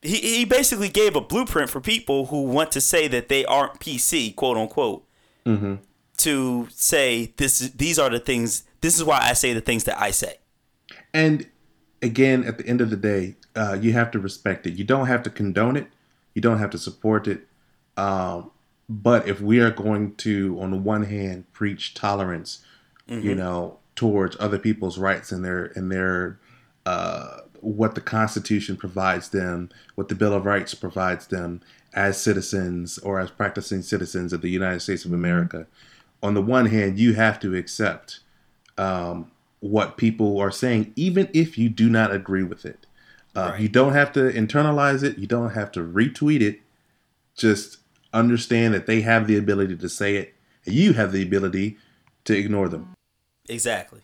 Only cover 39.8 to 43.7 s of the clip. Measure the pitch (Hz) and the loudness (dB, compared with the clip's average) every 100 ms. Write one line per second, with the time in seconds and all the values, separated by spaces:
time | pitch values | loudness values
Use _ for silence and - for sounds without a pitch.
39.8 | 98 - 117 110 107 101 98 - 127 117 | 0 0 0 2 0 0 -2 0 0 0
40.8 | 107 - 175 180 190 160 165 - 117 110 | 0 -2 0 2 2 2 0 2 0 4
41.8 | 113 113 110 98 95 95 92 87 - - | 4 6 2 0 -2 -2 -2 -6 -12 -14
42.8 | _ _ _ _ _ - 95 98 107 | _ _ _ _ _ -6 -4 -2 2